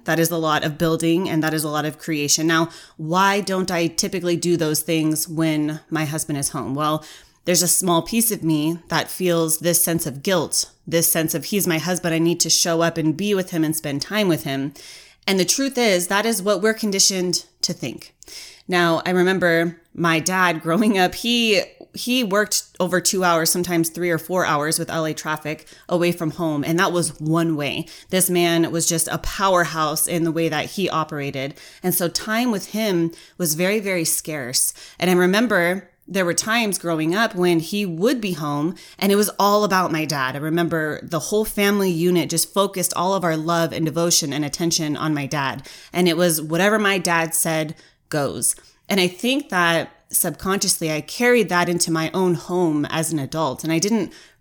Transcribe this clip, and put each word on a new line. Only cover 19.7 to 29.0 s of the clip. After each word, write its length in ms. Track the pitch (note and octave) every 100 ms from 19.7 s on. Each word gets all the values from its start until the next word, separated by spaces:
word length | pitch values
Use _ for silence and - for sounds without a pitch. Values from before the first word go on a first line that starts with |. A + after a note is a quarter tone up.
| E3 _
my 240 | - E3 E3
dad 420 | F3+ F#3 F3+ D#3+
growing 380 | D#3+ E3+ G#3+ F#3+
up, 160 | F3+
he, 480 | - A#3 A#3+ A3+ G3 - - -
he 280 | - A#3+ B3
worked 400 | G#3+ G3 G#3 - - -
over 220 | F3+ F3+
two 220 | F3 F#3+
hours, 260 | F3+ E3 D#3+
sometimes 400 | F3+ F3 E3+ D#3+
three 220 | E3+ F3
or 80 | D#3+
four 260 | - F#3
hours 320 | - D3 D3+ E3
with 140 | E3
L 160 | E3 D#3
A 60 |
traffic 500 | D3+ D#3+ D#3 D3+ D#3 - - -
away 240 | F3+ F3
from 200 | F3 D#3+
home. 320 | D#3 E3 D3
And 140 | C#3+ E3
that 140 | F#3
was 280 | F3 D#3 -
one 360 | D3+ E3 E3
way. 320 | D3+ C#3+ E2+ - - -
This 180 | F#3 F3+
man 400 | F3+ E3+ E3+ D#3+
was 160 | E3
just 220 | D#3+ E3